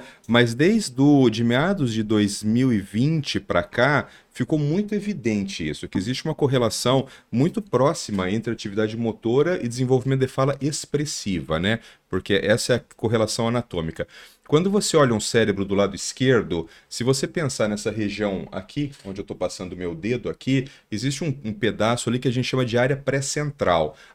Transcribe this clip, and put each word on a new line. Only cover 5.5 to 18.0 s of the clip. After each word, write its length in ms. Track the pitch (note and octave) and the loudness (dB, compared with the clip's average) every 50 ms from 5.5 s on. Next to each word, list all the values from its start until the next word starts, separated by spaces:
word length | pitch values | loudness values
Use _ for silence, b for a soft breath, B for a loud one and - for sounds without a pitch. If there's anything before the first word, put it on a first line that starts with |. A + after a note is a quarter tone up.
| G2 - E2+ D2+ | -6 -6 -6 -6
isso, 180 | D2 - - | -6 -6 -8
que 120 | F2 - G#2 | -6 -4 -4
existe 260 | F#2 A2+ C3 - - | -2 -2 -4 -6 -4
uma 120 | D#3+ D3+ | -6 -4
correlação 720 | - D#3 B2 C3+ B2+ A#2+ A2 - - - B2 C3 C3+ - B B B B B | 0 0 2 2 2 0 0 0 0 0 2 2 2 0 B B B B B
muito 320 | - A#2 C#3 F#3 F#3+ A#3 | 0 2 2 2 0 -4
próxima 680 | G#3 - - B2 B2+ D3 - - - - G#2 F#2+ F#2 F2+ | -6 -2 0 2 2 2 0 -2 -6 -4 -2 -2 0 0
entre 220 | G2+ A2+ G#2+ A#2+ A2+ | 0 -2 -2 -4 -6
atividade 420 | A2 - G#2+ G2 G#2+ G#2+ G#2+ A2+ | -6 -6 -6 -2 -2 -2 -2 -2
motora 640 | A#2 A#2 A2+ G#2 - - A2+ A#2 C#3 D3 E3+ F3+ - | -2 -4 -4 -4 -2 -2 0 2 2 2 2 0 -2
e 60 | - A#2+ | -4 -6
desenvolvimento 540 | A#2 B2 C3 B2 C3 B2+ A2+ C3+ C3+ C3+ | -4 -2 0 2 2 2 2 0 0 0
de 60 | C3 B2+ | 0 -2
fala 280 | - - C3 C#3 C#3 C#3 | 0 0 0 0 0 -2
expressiva, 960 | D#3 D3+ C#3+ - - - - C#3+ D3+ D3 - - - G#2+ F#2 E2+ C#2 C2+ D#2 D#2+ | -4 -4 -4 -4 -8 -4 -4 -4 -4 -4 -6 -8 -4 -2 -2 -2 -2 -2 -2 0
né? 200 | F2 G2+ A2+ A#2 b b b b b - | 0 0 0 -2 b b b b b -6
Porque 300 | - F#2 - - G2+ F#2+ | -6 -4 0 2 2 2
essa 320 | - G2 G#2+ A#2+ - - B2+ | 4 2 2 2 2 0 0
é 20 | A#2 | 0
a 40 | - _ - | -2 _ -14
correlação 540 | - - G#2+ A2+ A2+ A2 G#2+ - - A#2 A2+ | -6 -4 0 2 2 2 0 0 -2 -2 0
anatômica. 580 | A#2+ B2 A#2 - - F2 D#2+ D#2+ - - - b b b b b b b b - | 0 -2 -4 -4 -6 -4 -4 -4 -4 -6 -8 b b b b b b b b 2
Quando 240 | C#3+ D3+ F3+ G3 | 2 2 4 4
você 240 | G3 G#3 - - - | 0 0 0 2 4
olha 180 | D#3 C#3+ B2 A2+ | 4 4 6 4
um 60 | G#2 | 0
cérebro 460 | - - - A#2 A2 G#2+ G2 G2 G2 | 0 2 2 2 4 4 2 0 0
do 100 | G2 G2 | 0 2
lado 180 | G2 G2+ G2 G2+ | 2 2 2 0
esquerdo, 760 | - - - - - B2+ C3 C3 A2 E2+ D#2+ E2+ E2 D#2+ B B B B B | -6 -10 -8 -4 0 2 4 4 4 2 0 -4 -6 -6 B B B B B
se 160 | - - A#2 | -8 -4 0
você 240 | B2 C3+ C3+ - - | 0 0 0 -2 -4
pensar 400 | - F3+ D#3+ B2+ - - A2+ G#2+ | -4 -4 -4 -4 -2 -2 -2 -2
nessa 240 | G#2+ G#2 - A2 | -2 -4 -4 -4
região 560 | G#2 A2+ | -4 -2